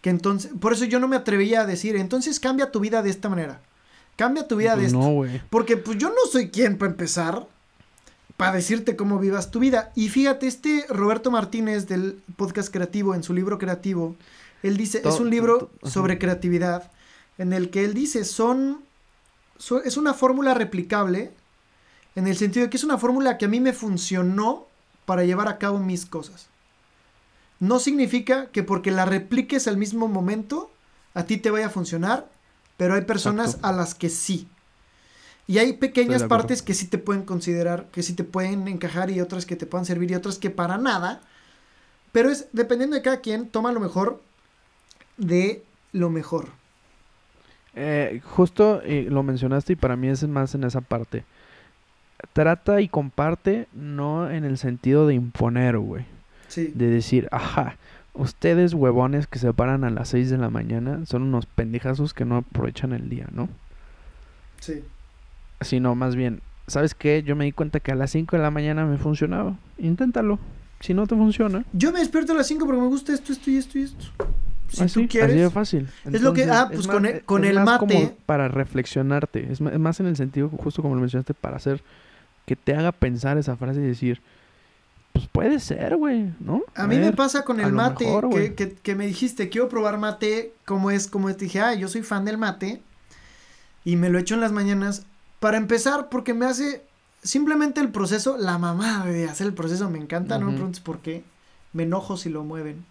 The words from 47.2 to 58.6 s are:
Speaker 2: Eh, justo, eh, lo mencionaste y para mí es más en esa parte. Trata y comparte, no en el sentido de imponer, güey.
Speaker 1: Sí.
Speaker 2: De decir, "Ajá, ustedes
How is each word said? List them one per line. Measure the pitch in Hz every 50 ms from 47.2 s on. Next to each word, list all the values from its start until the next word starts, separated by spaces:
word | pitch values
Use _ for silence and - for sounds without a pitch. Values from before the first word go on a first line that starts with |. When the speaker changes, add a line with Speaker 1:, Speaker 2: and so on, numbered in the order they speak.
| _ _ _ _ _ _ _ _ _ _ _
Speaker 2:
Eh, | - 139 151 147 147 143 - - 151 -
justo, | - - - 180 175 - - 214 214 208 170 156
eh, | - 151 143 127 -
lo | 143 139 139
mencionaste | 135 131 123 131 127 135 143 - - 180
y |
para | 160 - 127 123
mí | 123 127
es | 135 139 131 156
más | 151 147 139 135 135 -
en | 139 135
esa | 123 120 131
parte. | 123 _ - 117 117 _ - 113 - _ _ _ - - - - - _ _ _ _ _ _ _ _ _ _ _ - _ _
Trata | 156 151 160 175 - _ - 202 202
y | 190 170
comparte, | - 156 143 135 _ - 147 160 170 - _ 196 202 233 233 _ -
no | - 147 147 143 143 143 147 151 165 175 -
en | 156 160 147
el | 139 135
sentido | 127 - 127 123 123 - 127 135 147 156
de | 151 139
imponer, | 123 123 120 - - 110 117 120 123 127 123 117
güey. | 110 104 104 - - 120 - - - - _ _ - -
Speaker 1:
Sí. | - - 170 170 160 -
Speaker 2:
De | 120 120
decir, | 117 117 117 110 - 127 123 - -
"Ajá, | - 120 - - - - 139 120 - - - - - - - _ -
ustedes | - 135 127 - - - 170 170 175